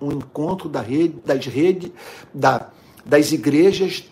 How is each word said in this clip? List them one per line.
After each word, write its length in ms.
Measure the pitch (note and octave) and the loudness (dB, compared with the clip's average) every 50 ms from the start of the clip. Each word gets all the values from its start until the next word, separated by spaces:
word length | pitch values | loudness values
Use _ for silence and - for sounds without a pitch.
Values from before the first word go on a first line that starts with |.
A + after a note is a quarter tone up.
um 100 | C#3+ C#3+ | -8 -6
encontro 580 | D3+ C#3+ B2+ - - D3 D3+ E3 F#3+ F#3 - E3 | -6 -6 -8 -10 -8 -6 -4 -4 -6 -6 -8 -8
da 120 | C#3+ C#3 | -8 -8
rede, 360 | A#2+ G#2 C3 D3+ E3+ E3 D3+ - - | -6 -2 0 0 0 0 -2 -4 -2
das 220 | - C#3+ C3 - | -2 -2 -2 -2
rede, 460 | C3 - C3 D#3+ F#3 F#3+ F3+ E3+ - - - - - - - - - - | -4 -2 0 2 2 2 2 -2 -12 -14 -16 -20 -20 -20 -20 -20 -16 -6
da, 380 | C#3+ C3+ C3+ B2+ A#2 - - - - - - - - - | 0 2 2 2 2 -2 -8 -20 -20 -20 -20 -20 -14 -4
das 240 | - C#3+ D3 D3+ D3 | 2 4 4 4 4
igrejas, 760 | D#3 D3+ A2+ D3 C#3 D3 E3+ G3 G3 - F#3+ F#3 F#3 - - - | 0 -2 0 2 4 4 4 4 4 2 -2 -4 -4 -8 -12 -16